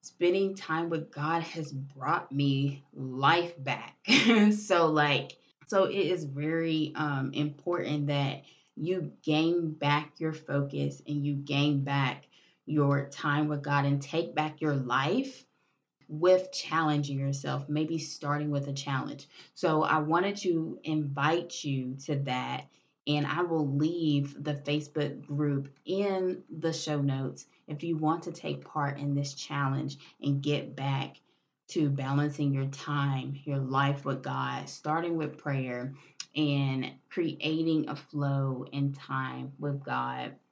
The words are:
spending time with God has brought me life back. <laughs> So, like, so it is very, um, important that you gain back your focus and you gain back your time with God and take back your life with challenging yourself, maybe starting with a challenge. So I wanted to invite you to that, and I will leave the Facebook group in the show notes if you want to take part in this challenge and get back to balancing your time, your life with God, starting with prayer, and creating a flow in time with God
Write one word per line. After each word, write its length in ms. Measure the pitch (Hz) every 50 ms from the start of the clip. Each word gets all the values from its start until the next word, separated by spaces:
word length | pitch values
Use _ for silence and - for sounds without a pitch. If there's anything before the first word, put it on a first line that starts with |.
spending 540 | _ - - _ 175 175 180 196 196 190 190
time 340 | - - - 160 165 170 170
with 220 | 165 156 147 -
God 320 | - 143 143 151 165 170 160
has 280 | - - 165 156 139
brought 600 | 147 135 135 - - 139 135 143 165 175 - -
me 520 | 135 139 143 139 139 135 139 139 139 - - _ -
life 600 | 147 135 131 127 127 135 143 165 175 175 175 - -
back. 340 | 139 135 123 110 113 117 - _ _ -
<laughs> 440 | 233 294 233 220 233 220 208 208
So, 360 | 208 208 - - 190 170 165 160
like, 500 | 156 151 147 147 143 120 107 - - _ _ _ _ _ - _
so 160 | - 196 190
it 120 | - - 196
is 260 | 190 151 185 180 156
very, 720 | 143 135 139 147 156 160 165 165 165 160 156 156 143 147
um, 360 | - 156 147 143 135 131 131 139
important 760 | - 151 147 143 - - - 175 175 127 104 147 147 147 143
that 360 | 143 143 143 135 - - - - - _ _ _ _
you 360 | - 147 165 185 185 160 143 - - _
gain 480 | - 156 151 160 165 170 175 165 160 151
back 400 | - - 143 147 151 151 - _ -
your 160 | 160 160 156
focus 680 | 143 - - 143 143 143 139 143 143 143 143 143 - - -
and 180 | 147 147 143
you 100 | 147 143
gain 480 | 139 139 - 139 139 147 147 147 139 135
back 420 | 135 139 139 139 131 - - - _ _ - _ _ _ _ _
your 440 | - 151 151 147 139 143 139 135 -
time 380 | - - - 156 143 147 151 151
with 120 | 151 143
God 240 | 139 147 143 143 139
and 160 | 139 143 139
take 320 | 139 - - 165 170 165 -
back 280 | 147 151 156 151 -
your 140 | 156 151 143
life 680 | 135 127 123 120 131 135 147 185 254 277 - - - - _ _ _ _ _ _ _ _ _ _ _ _ _
with 440 | 156 151 160 180 185 185 185 -
challenging 680 | - - - - 160 160 160 156 151 147 143 139 139 135
yourself, 500 | 139 139 139 - - 139 135 143 139 -
maybe 300 | 147 151 156 156 165 160
starting 500 | - - - - - 143 147 147 151 151
with 180 | 147 139 135 143
a 60 | 135
challenge. 540 | - - - 139 131 - - - - - _ - - - - _
So 300 | - - 170 156 156 -
I 160 | - - 156
wanted 380 | 151 151 160 175 185 202 196 202
to 420 | - 190 170 165 160 160 - - -
invite 800 | - 156 156 151 143 139 143 139 151 165 175 - - - - -
you 340 | 151 139 131 127 127 131 135 -
to 100 | - 151 139 139
that, 420 | 135 127 127 127 123 131 131 - - _ _ _ _ _ _ _
and 220 | - 147 147 147 -
I 160 | 143 160 180
will 240 | 170 165 160 151 139 135
leave 680 | 143 151 160 175 175 165 156 147 143 139 139 - - 143
the 120 | 151 147
Facebook 680 | 143 - - 147 151 151 - - 156 147 139 - - - -
group 420 | 147 143 151 147 143 139 139 - - _ _
in 560 | - 185 196 202 202 190 190 185 185 - - - _
the 240 | - 160 156 165 160
show 260 | - - - 151 147
notes 460 | 143 139 135 135 135 - 143 - - _ _ _ _ -
if 160 | 151 147 -
you 120 | 170 165 151
want 260 | 156 151 165 170 165
to 80 | 175
take 340 | 165 - - 160 147 139 -
part 320 | - - 156 143 139 139 139
in 160 | 143 143 143
this 220 | 143 139 139 -
challenge 600 | - - - 143 139 139 135 135 135 127 135 - - - - - _
and 220 | - 143 139 139
get 340 | 139 147 147 147 - - -
back 420 | - 135 139 139 135 131 - - - _ _ _ _ _ _ _ _ _ _
to 200 | - 170 156 143
balancing 640 | 139 135 131 131 139 143 147 147 143 143 147 143 139
your 100 | 135 135
time, 760 | 135 135 - - - 147 147 139 143 135 131 127 135 139 - -
your 140 | 147 143 139
life 440 | 135 127 135 135 139 139 143 139 -
with 200 | 143 131 - -
God, 440 | 135 131 131 131 131 131 127 - -
starting 480 | - - _ 151 151 170 170 175 170
with 220 | 160 156 139 143 -
prayer, 560 | - 147 139 135 131 127 123 123 123 139 139 - - - _ _ - _ _
and 560 | 143 156 147 143 139 139 135 131 131 127 - - - _ _
creating 760 | - - 170 156 - - - 151 160 160 165 165 160 156 139 -
a 80 | 131
flow 680 | 143 - _ - 147 143 139 139 139 135 135 131 123 123 -
in 220 | - 143 139 139 139
time 580 | 139 - - 131 135 131 131 127 131 131 135 139 -
with 240 | 147 143 143 139 139
God 500 | 135 127 127 127 123 127 127 123 - - - _ _